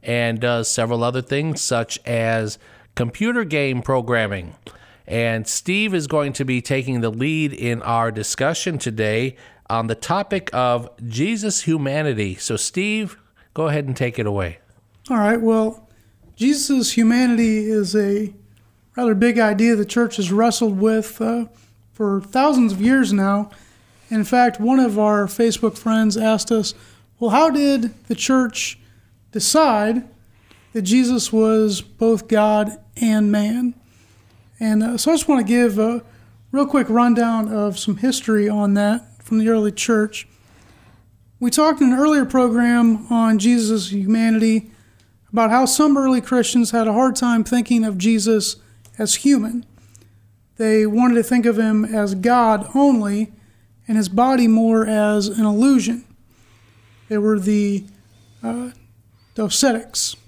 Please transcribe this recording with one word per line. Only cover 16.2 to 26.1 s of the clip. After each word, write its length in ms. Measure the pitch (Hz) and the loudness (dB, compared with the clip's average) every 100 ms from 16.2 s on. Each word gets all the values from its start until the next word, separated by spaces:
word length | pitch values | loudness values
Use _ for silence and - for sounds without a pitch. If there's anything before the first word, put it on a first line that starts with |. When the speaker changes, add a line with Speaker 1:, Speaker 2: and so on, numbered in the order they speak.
| _ _ | _ _
Speaker 2:
Jesus' 560 | 247 285 - 269 226 | -2 0 0 -2 0
humanity 760 | - 226 240 254 233 226 220 214 | 2 2 4 2 2 2 0 0
is 280 | 214 190 208 | 0 0 0
a 360 | 202 202 208 - - _ _ _ _ - | 0 -2 -4 -10 -20 _ _ _ _ -4
rather 200 | 247 202 | 0 2
big 240 | 233 233 | 2 4
idea 340 | 220 196 226 | 2 4 2
the 100 | 220 | 2
church 320 | 202 240 233 233 | 0 0 -2 -2
has 140 | 185 | -2
wrestled 480 | 202 233 220 226 190 | 2 2 2 -2 0
with, 420 | 214 220 220 - | 0 0 -4 -6
uh, 260 | 226 233 226 _ _ _ _ | -4 -4 -6 _ _ _ _
for 280 | _ 208 196 | _ -2 -2
thousands 540 | 190 254 285 262 233 | -2 0 2 4 2
of 60 | 190 | 2
years 320 | 214 269 220 | 2 2 2
now. 380 | 202 196 202 208 - - _ _ _ _ | 2 2 0 -4 -12 -20 _ _ _ _
In 140 | 220 | -4
fact, 380 | 202 247 247 240 | 0 2 2 0
one 180 | 220 262 | 0 2
of 220 | 254 208 | 2 2
our 260 | 214 208 202 | 0 2 -2
Facebook 500 | - 233 - 220 214 | 0 0 0 -4 -4
friends 400 | 226 220 220 | -2 0 0